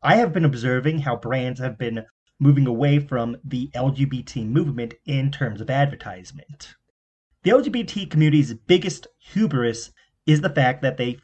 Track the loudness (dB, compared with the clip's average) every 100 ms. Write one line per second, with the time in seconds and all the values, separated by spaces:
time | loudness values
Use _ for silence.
0 | 2 4 4 2 2 2 0 0 0 -2
1 | -2 -4 -4 -4 -4 -6 -8 -6 -6 -6
2 | -10 _ _ 0 4 4 4 2 2 2
3 | 0 -4 -4 -8 -8 -8 -6 -4 -2 0
4 | -2 -4 -8 -8 -2 0 0 -4 -8 -10
5 | -6 -2 -2 -2 -6 -6 -4 0 0 -2
6 | -14 -16 -18 -20 -20 -20 -20 _ _ _
7 | _ _ _ _ 2 4 2 -4 -6 -8
8 | -2 2 4 4 2 -2 2 2 2 -8
9 | -14 _ _ -2 0 0 -2 -4 -10 _
10 | _ _ 2 2 2 2 0 2 -4 -4
11 | -6 -6